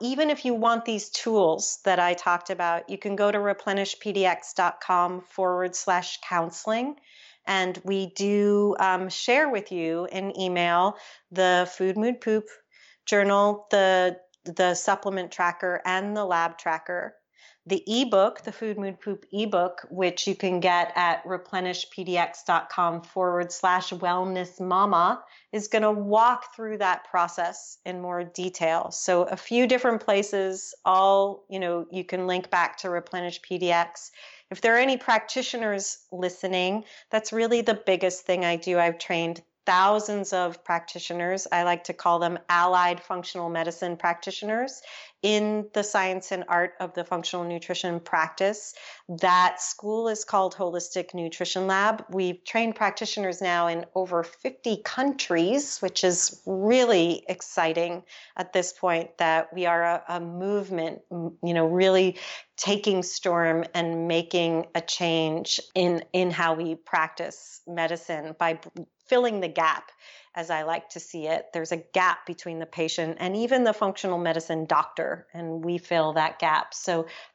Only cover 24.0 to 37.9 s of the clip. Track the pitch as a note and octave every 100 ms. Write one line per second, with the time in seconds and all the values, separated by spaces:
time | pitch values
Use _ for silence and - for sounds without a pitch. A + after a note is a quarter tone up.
24 | F3+ F3+ F#3 F#3 F3+ - F#3 F#3 G#3 F3
25 | F3 B3+ - - _ G#3+ G#3 A3 G#3+ G#3+
26 | G3+ G#3+ A#3 B3 - - A3 G#3+ G3 F3+
27 | - F#3 E3+ - F3 - - - - F3+
28 | F3+ F3 F3 F3 F3+ F3+ E3 E3 - -
29 | - F3+ F3+ F#3 - A#3 B3 B3 B3+ A3
30 | - G3 G3+ G3+ F#3+ F#3+ - - - F#3
31 | G3 G3 G3 G3 - F#3+ F3+ E3+ E3 F#3
32 | F3+ F#3 F#3 F3+ F3+ F3+ E3+ - F#3+ F3
33 | E3+ F#3 F3 E3+ - F3+ F3 E3+ E3+ -
34 | - - - - - F#3+ A#3 A#3 C4 C4
35 | - A3 A3 - B3 B3 A3 G3+ F#3+ -
36 | _ F3+ F3+ F3+ F#3+ F#3 F3+ G#3 A3 -
37 | - A3 G#3+ A3 A3+ A#3+ A3+ G#3 -